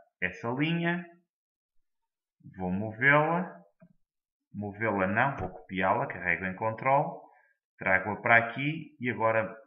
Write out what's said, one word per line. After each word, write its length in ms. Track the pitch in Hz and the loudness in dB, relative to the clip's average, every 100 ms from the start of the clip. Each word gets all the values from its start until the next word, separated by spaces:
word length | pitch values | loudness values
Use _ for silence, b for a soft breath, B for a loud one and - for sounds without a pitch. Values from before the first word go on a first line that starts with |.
| _ _ | _ _
essa 280 | 90 - 117 | -6 -4 -6
linha, 580 | 127 160 170 170 175 175 - _ _ _ _ _ _ _ _ _ _ _ _ - 92 | -2 0 0 0 -2 -8 -20 _ _ _ _ _ _ _ _ _ _ _ _ -20 -8
vou 160 | 90 | -4
movê-la, 920 | 92 110 110 131 147 156 175 180 - _ _ _ _ _ _ _ _ _ | -4 -4 0 4 4 4 0 -4 -12 _ _ _ _ _ _ _ _ _
movê-la 540 | 101 104 98 110 101 95 | -10 -10 -4 -2 0 0
não, 300 | 101 139 143 | 2 0 -2
vou 140 | 92 | -10
copiá-la, 560 | - - 92 92 110 139 | -12 -8 -2 0 0 -2
carrego 400 | 92 90 82 95 | -4 -2 -2 -2
em 100 | 90 | -4
Control, 680 | 110 113 131 139 165 - B B B B _ _ | -6 -2 2 2 0 -8 B B B B _ _
trago-a 420 | 95 92 107 98 | 2 2 2 -2
para 160 | 117 117 | 6 6
aqui 580 | 113 131 143 165 - _ | 6 -2 -4 -4 -10 _
e 120 | 123 | -4
agora 460 | 107 110 110 110 - | 2 2 2 -2 -8